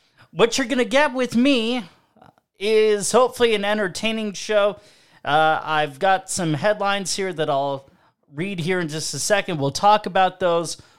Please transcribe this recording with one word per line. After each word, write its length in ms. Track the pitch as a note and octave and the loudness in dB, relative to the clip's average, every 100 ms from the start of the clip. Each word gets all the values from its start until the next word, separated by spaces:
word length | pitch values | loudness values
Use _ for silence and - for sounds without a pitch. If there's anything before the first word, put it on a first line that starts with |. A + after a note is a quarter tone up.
| _ _ _ | _ _ _
What 260 | D#3+ A#3 A#3+ | 0 2 2
you're 120 | B3 | -2
gonna 160 | B3+ | 0
get 280 | A3+ C4 D4 | 2 2 2
with 220 | B3+ B3 | 0 0
me 480 | A3+ C4 C4 A3 B3 F#3 _ _ _ - _ _ _ | 2 4 2 0 -4 -8 _ _ _ -20 _ _ _
is 500 | G3+ A3 A3 G#3 F#3+ | 0 4 4 2 2
hopefully 460 | A3 B3 - A#3+ G#3+ | 2 2 2 0 2
an 80 | |
entertaining 680 | G3+ G#3+ G3 D#3+ A3 A3 G#3+ | 0 -2 -2 -4 -4 -4 -6
show. 440 | F#3 - G#3+ G3+ G3+ - _ _ _ | -8 -2 2 2 -2 -16 _ _ _
Uh, 360 | - D3+ D#3 D#3 | 0 2 4 2
I've 380 | - D#3 D3+ C3+ | 0 -2 -2 0
got 320 | F#3+ F#3+ - | 2 2 -2
some 240 | - E3+ | -4 -2
headlines 600 | D3 G#3 G#3 G3+ G3+ F#3 - | 0 0 0 -2 -2 -4 -4
here 160 | F#3+ | -4
that 180 | D#3+ D3+ | -4 -2
I'll 400 | C#3 C#3 C#3 - _ _ _ _ | 0 -2 -4 -10 _ _ _ _
read 280 | C#3+ F#3+ F#3+ | -8 -8 -6
here 180 | D#3 F#3 | -2 -2
in 80 | E3 | -2
just 280 | D#3 D3+ | -6 -8
a 40 | C#3+ | -6
second. 400 | - G3+ G3 E3 | 0 0 0 -4
We'll 140 | C#3 | -4
talk 340 | C3+ G3+ G#3+ G#3 | 0 2 2 2
about 320 | F#3 F#3 F#3 | 0 0 0
those. 420 | F3+ E3+ D#3+ - - | 0 0 -2 -10 -16